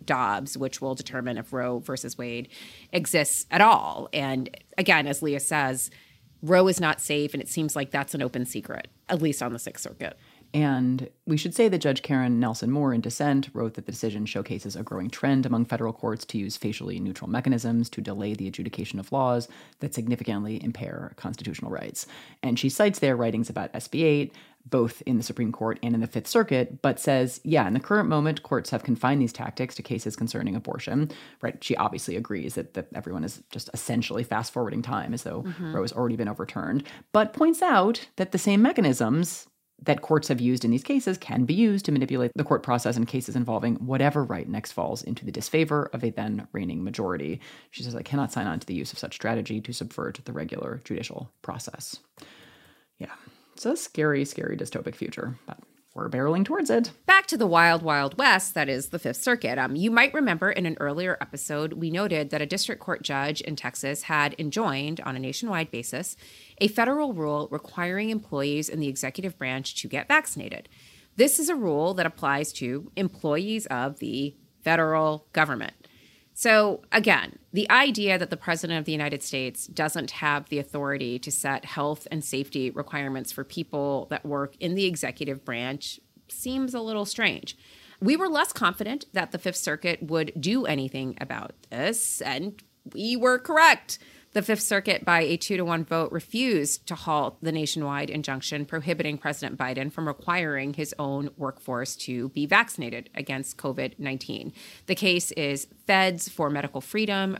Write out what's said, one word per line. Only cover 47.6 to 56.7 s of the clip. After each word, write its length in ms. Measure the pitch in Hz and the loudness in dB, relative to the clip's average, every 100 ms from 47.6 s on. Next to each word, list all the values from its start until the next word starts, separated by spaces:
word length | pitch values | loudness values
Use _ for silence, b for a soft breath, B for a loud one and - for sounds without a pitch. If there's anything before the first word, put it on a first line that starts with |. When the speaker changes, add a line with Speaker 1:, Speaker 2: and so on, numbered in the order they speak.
| B | B
Speaker 2:
She 100 | - | -12
says, 120 | 123 | -10
"I 80 | 117 | -8
cannot 300 | - 139 127 | -4 -2 -2
sign 140 | - 98 | -2 -4
on 120 | 78 | -4
to 80 | - | -6
the 80 | |
use 200 | 90 71 | -6 -6
of 40 | - | -8
such 160 | - | -10
strategy 460 | - 107 113 110 110 | -6 -2 -2 -2 -6
to 140 | 107 | -6
subvert 440 | 120 120 - - - | -8 -8 -6 -8 -8
the 80 | - | -10
regular 480 | - 80 - 64 - | -8 -8 -8 -8 -8
judicial 480 | - - - - 117 _ | -8 -8 -8 -10 -14 _
process." 560 | - - - - - - _ - B B B B B B B - | -12 -12 -12 -12 -14 -14 _ -20 B B B B B B B -16
Yeah. 140 | - B B B B - | -16 B B B B -6
So 160 | 226 | -2
a 40 | 175 | -2
scary, 480 | - - 151 143 | -4 0 2 2
scary 320 | 143 - - - | 0 -4 -6 -4
dystopic 380 | - - - | -6 -6 -8
future, 440 | - 82 - 123 123 - | -8 -10 -8 -8 -10 -14
but 120 | - - _ _ | -18 -18 _ _
we're 160 | - 107 | -10 -6
barreling 340 | 123 143 175 | 0 2 2
towards 240 | 196 370 | 2 0
it. 220 | 294 | 2